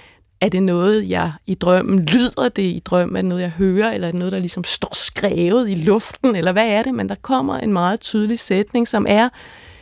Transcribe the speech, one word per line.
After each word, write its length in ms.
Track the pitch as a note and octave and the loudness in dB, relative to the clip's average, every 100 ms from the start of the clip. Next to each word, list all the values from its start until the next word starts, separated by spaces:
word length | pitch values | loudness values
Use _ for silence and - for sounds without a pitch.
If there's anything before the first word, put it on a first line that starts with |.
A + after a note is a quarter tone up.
| - _ _ - | -20 _ _ -4
er 60 | F#3 | -2
det 140 | F#3 | 2
noget, 480 | F#3+ F3 F#3+ G#3+ F#3+ | 2 2 2 2 0
jeg 220 | F3+ E3+ D3+ - | -2 -2 -6 -6
i 80 | |
drømmen, 500 | F3+ F3 F3+ - F#3+ | -2 2 2 4 2
lyder 440 | D#3 A#3+ A#3+ - B3 - | 4 2 2 0 -2 0
det 60 | |
i 200 | F#3+ F3 | -2 -4
drømmen, 320 | - F3+ F3 F#3 | -2 0 0 -2
er 40 | |
det 60 | F#3 | -2
noget, 140 | F3+ | -4
jeg 80 | F3+ | -4
hører, 420 | E3 F#3+ F#3 A3+ | -2 0 2 0
eller 160 | G#3 E3+ | -2 -4
er 40 | |
det 60 | F3 | -4
noget, 140 | F3+ | -4
der 60 | F#3+ | -4
ligesom 260 | F3 F3+ | -6 -6
står 300 | - - - | -6 -6 -4
skrevet 760 | - - - G3 E3+ F3 A#3+ A3 | -4 -4 -2 -2 0 2 2 0
i 40 | |
luften, 640 | F3+ D#3+ G#3+ - - C4 F#3+ | 0 2 2 0 -2 0 0
eller 160 | F3 | 0
hvad 160 | F#3+ A3+ | 2 2
er 140 | G#3 | 2
det? 120 | B3+ | 0
Men 140 | A#3 G3 | -4 -4
der 60 | |
kommer 440 | G3+ - C4 C#4 - | -6 -2 -2 0 -2
en 140 | A3 | -2
meget 280 | F#3 F3+ A3+ | 0 0 -2
tydelig 380 | - G#3+ G#3+ A#3 | -2 -2 0 -2
sætning, 500 | - F#3+ G#3 A#3+ A#3 | 0 0 0 0 0
som 180 | G#3+ G#3 | 0 2
er, 200 | G#3 B3 - - - - - | 4 2 -2 -20 -20 -20 -20